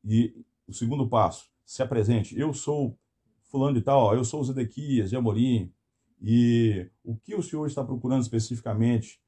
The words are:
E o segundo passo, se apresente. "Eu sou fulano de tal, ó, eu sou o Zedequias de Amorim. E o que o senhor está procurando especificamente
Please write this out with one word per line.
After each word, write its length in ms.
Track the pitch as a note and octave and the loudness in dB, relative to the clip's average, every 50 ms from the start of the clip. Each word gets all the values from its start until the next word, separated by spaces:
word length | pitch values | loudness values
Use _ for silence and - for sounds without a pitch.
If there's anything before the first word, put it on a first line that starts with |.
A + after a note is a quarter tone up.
| - | 0
E 300 | G2+ G#2+ A2+ A#2 A2 - - - _ _ _ _ | 2 2 4 4 2 -2 -12 -20 _ _ _ _
o 60 | - | -18
segundo 360 | G2+ - B2 A2+ C#3+ C#3+ C3 A2 | -10 -6 -4 -4 -2 -2 -2 2
passo, 400 | B2 A2+ G2+ E2 - - - _ _ _ _ | 2 2 2 2 0 -6 -18 _ _ _ _
se 160 | - - - | -18 -6 -6
apresente. 560 | C3 A2+ B2+ A#2 G#2 G#2 A#2+ A2+ G#2 - - | -4 -2 0 0 2 2 2 0 0 -4 -4
"Eu 160 | - C#3+ D#3 | -4 -2 -2
sou 460 | C#3 - - - D3+ D3 C#3 A#2 - _ _ _ _ _ _ _ _ _ | -4 -4 -4 -4 -2 -2 -2 -4 -6 _ _ _ _ _ _ _ _ _
fulano 320 | _ _ - C3+ C3+ C#3+ C#3+ | _ _ -2 0 0 2 0
de 80 | A#2+ | 0
tal, 180 | - C#3 C#3 C#3 | 2 4 4 4
ó, 140 | A#2+ G2+ G#2+ | 6 4 4
eu 100 | B2+ B2 | 2 0
sou 160 | A2+ - D3+ | -2 -4 -4
o 40 | C#3 | -4
Zedequias 680 | B2+ C3 C3 A#2+ A2 - - D3 D3 C3+ A#2 G2+ F#2+ | -4 -4 -4 -6 -6 -6 -10 -4 0 0 0 0 0
de 60 | A#2 | -2
Amorim. 560 | C3 A#2+ A2+ G2+ A2 B2 C3 B2 G#2+ F2+ F2 _ _ _ _ _ _ _ _ _ _ | 0 0 0 2 2 2 2 2 0 -2 -4 _ _ _ _ _ _ _ _ _ _
E 680 | - G#2 A2+ A#2+ A#2+ A#2+ A#2 A#2 A#2 A2 G#2 F#2 F2 - _ _ _ | 0 2 4 6 6 6 4 4 4 2 2 -2 -6 -10 _ _ _
o 100 | A#2 A2+ | -10 -10
que 180 | A2 _ - G#3+ | -10 _ -6 -6
o 60 | G3 | -6
senhor 240 | E3 - - D3+ D3+ | -4 -4 -6 -4 -4
está 180 | C#3+ C#3 C#3+ B2+ | -4 -4 -6 -6
procurando 380 | A#2+ C3 A#2 A2+ B2 C3 C3 | -6 -6 -6 -2 0 0 0
especificamente 1000 | A#2+ A2 - A2+ A2 - A#2+ A2+ - A#2 G#2+ G#2 A2+ A#2+ A#2+ A2+ A2+ - - _ _ | 0 0 -2 -4 -2 -2 -6 -8 -6 -4 -2 2 2 2 2 0 -2 -6 -16 _ _